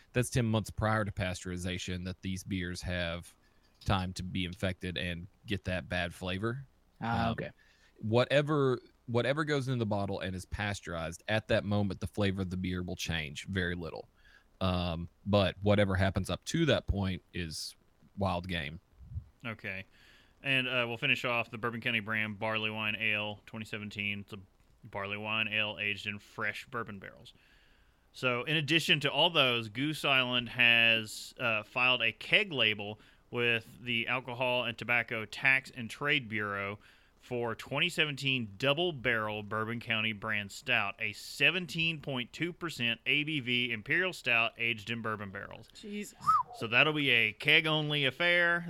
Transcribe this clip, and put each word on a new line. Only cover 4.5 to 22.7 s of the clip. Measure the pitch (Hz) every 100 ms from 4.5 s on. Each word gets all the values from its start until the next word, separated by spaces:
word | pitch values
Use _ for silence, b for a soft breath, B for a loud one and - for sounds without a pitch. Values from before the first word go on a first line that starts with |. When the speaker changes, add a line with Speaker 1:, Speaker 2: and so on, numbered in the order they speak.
| 87 95 92 92 85
Speaker 1:
and | 87 85 90 _ -
get | 101 -
that | 90 69
bad | 90 87
flavor. | - 92 92 110 123 135 _ _ -
Speaker 2:
Ah, | 113 117 113
Speaker 1:
Um, |
Speaker 2:
okay. | 113 - b b b b _
Speaker 1:
whatever, | 110 113 120 135 147 151 135 123 - _ -
whatever | 117 120 143
goes | 156 147 127
into | 127
the | 113
bottle | 104 101 98
and | 90 92
is | -
pasteurized, | - 104 101 - 85 80 85 -
at | 107 -
that | 110 90
moment, | 104 101 90
the | 92
flavor | - 101 95
of | 95
the | 90
beer | 92 90
will | 90 90
change | - 82 76 73 -
very | 95 87
little. | 87 82 52 - b b b b _
Um, | 92 90 90 82 87 _ -
but | 101 92 -
whatever | 101 101 101 92
happens | 95 98 92
up | 90 -
to | 160 165
that | 107 -
point | 95 95 90 -
is | 92 82 76 - - _ _ - -
wild | 98 87 90
game. | 87 73 82 - - - - - _ 120
Speaker 3:
Okay. | 107 107 95 95 b b b b b
And, | 139 131 127
uh, | 127 120
we'll | 117
finish | 143 127 131
off | 120 113
the | 120
Bourbon | 117 117
County | 123 117
Brand | 104 110 107 101
Barley | 110 110 107